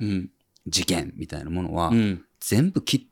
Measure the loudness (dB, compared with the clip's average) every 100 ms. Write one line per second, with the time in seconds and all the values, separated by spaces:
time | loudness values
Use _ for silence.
0 | -2 -2 -4 _ _ _ -4 -2 0 -2
1 | -2 -8 -10 -8 -4 -4 -2 0 4 4
2 | 4 -2 -10 -10 0 2 4 2 0 -2
3 | -2